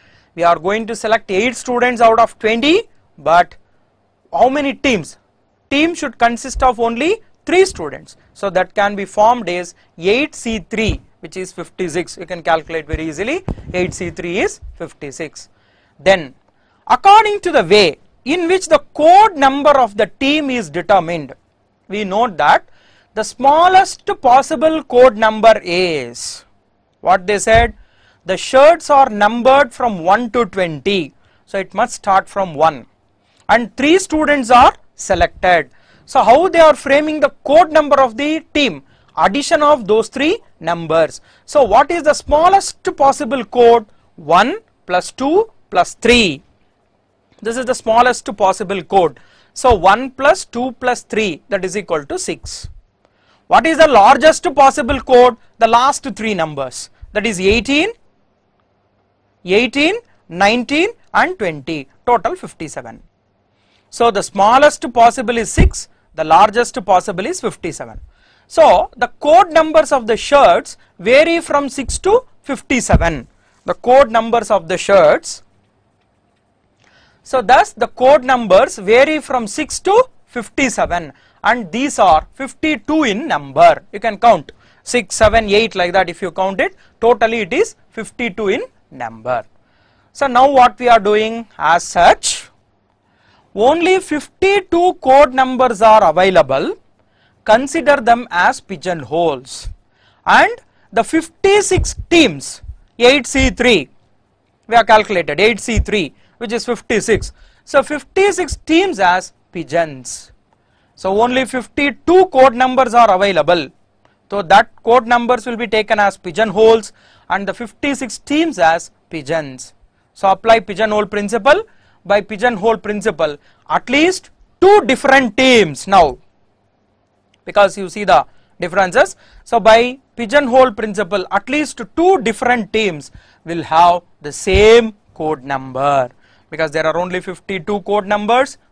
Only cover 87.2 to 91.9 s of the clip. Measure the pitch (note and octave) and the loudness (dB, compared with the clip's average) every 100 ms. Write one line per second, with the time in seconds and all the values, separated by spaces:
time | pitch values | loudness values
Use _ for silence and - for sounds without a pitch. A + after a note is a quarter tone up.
87.2 | A3+ A3+ F#3+ C4 A4+ - _ - G#3 - | 0 -2 -4 -4 -4 -6 _ -16 -14 -10
88.2 | A#3+ F3+ G#3 A#3+ B4+ _ _ C3+ A#2+ A2+ | -10 -6 -4 -4 -6 _ _ -14 -14 -10
89.2 | A#2 B2 - _ _ _ _ _ _ - | -6 -6 -6 _ _ _ _ _ _ -8
90.2 | C#4 A#3+ C4+ C#4 B3 B3 B3 A3+ G3+ G#3 | -2 2 2 4 2 2 2 2 2 -2
91.2 | A3 A3+ A3+ - D3+ E3+ - | -2 -8 -14 -6 0 0 -2